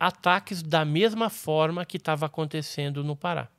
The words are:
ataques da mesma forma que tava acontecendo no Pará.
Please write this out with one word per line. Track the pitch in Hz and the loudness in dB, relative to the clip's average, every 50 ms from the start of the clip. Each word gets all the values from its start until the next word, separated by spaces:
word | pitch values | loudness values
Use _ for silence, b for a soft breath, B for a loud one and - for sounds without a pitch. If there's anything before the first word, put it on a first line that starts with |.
ataques | 170 185 - - - 180 180 196 - - 202 170 165 | 0 0 0 0 2 2 2 2 2 -4 -8 -6 -2
da | 151 160 160 156 | 2 2 2 4
mesma | 151 147 165 208 226 214 226 226 208 | 4 2 4 4 2 2 2 -2 -2
forma | - - - 160 156 156 156 160 170 180 175 | -2 -4 -4 0 2 4 4 2 2 -2 -6
que | - - 170 | -6 -8 -6
tava | - 165 156 147 156 | -2 -2 0 0 0
acontecendo | 147 - 165 156 147 156 156 147 - - 151 143 143 139 143 143 | -2 -2 -2 -4 -4 -4 -6 -6 -6 -6 -4 -4 -4 -4 -4 -4
no | 147 147 | -4 -4
Pará. | 143 - 180 170 147 123 - _ | -4 -4 -4 -2 -4 -4 -8 _